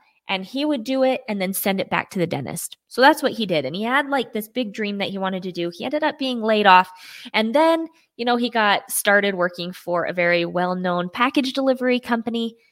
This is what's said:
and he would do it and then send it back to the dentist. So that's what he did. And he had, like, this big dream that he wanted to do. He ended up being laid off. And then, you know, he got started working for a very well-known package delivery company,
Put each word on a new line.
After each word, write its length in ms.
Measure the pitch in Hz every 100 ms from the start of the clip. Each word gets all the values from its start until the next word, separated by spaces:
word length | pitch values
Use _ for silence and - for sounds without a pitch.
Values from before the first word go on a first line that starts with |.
| _ _ -
and 180 | 190 190
he 180 | 262
would 200 | 302 285
do 180 | 220 262
it 200 | 262 254 -
and 140 | 202
then 120 | 185
send 280 | 196 202 190
it 80 | -
back 220 | 170 -
to 80 | 196
the 80 | 165
dentist. 500 | 139 131 170 - - _
So 140 | -
that's 220 | 262 302
what 80 | 269
he 160 | 214 202
did. 180 | 160 131
And 100 | 175
he 60 |
had, 280 | 226 262 277
like, 220 | 277 233
this 160 | 214 214
big 260 | 254 220
dream 260 | 202 208 202
that 100 | 196
he 80 | 190
wanted 240 | 190 185
to 100 | 185
do. 200 | 175 170
He 120 | 170 262
ended 180 | 294
up 160 | 302 294
being 220 | 262 247
laid 260 | 220 220 196
off. 240 | 185 185 - - - -
And 220 | 285 220 269
then, 320 | 320 330 320 _ _ -
you 100 | 240
know, 100 | 240
he 140 | 240
got 420 | 233 208 190 -
started 420 | - 208 202 202
working 380 | 185 175 175 175
for 340 | 185 - 175 -
a 80 |
very 320 | 180 175 175 170
well-known 640 | 175 180 180 180 180 180
package 440 | - 247 294 262
delivery 460 | 269 269 254 254 247
company, 560 | 247 233 226 233 233 226 _